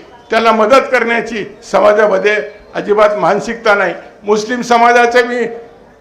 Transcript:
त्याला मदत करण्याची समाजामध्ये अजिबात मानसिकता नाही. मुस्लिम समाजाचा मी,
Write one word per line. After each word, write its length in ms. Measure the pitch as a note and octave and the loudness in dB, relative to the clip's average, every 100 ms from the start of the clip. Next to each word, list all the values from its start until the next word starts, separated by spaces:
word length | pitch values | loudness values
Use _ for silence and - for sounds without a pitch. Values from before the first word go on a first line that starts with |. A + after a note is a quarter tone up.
| - - - | -14 -20 -6
त्याला 220 | A3 A3+ | 0 0
मदत 360 | A3 G#3+ C4 C4 | 2 2 2 2
करण्याची 520 | B3 A#3 A#3 A3+ A3+ F3 - - | -2 -2 -4 -4 -8 -10 -14 -4
समाजामध्ये 800 | G3 G#3 G#3 G#3+ F#3+ G3+ G#3 G3+ - - | 0 2 2 2 0 0 -2 -6 -14 -14
अजिबात 340 | F3 F#3 G#3 G#3 G#3 | -10 -2 2 2 2
मानसिकता 580 | E3 F3+ A#3+ A3+ A3 | -2 -2 -4 -4 0
नाही. 200 | G3+ F#3 F3 - - | 0 -2 -6 -14 -14
मुस्लिम 400 | G3 G#3+ A3 B3 | -2 -2 -2 -6
समाजाचा 600 | A#3 A#3+ A#3 A#3+ A#3 B3 | 0 2 4 4 4 2
मी, 220 | B3 A#3+ A3 - - - - _ | 0 -2 -6 -8 -16 -20 -20 _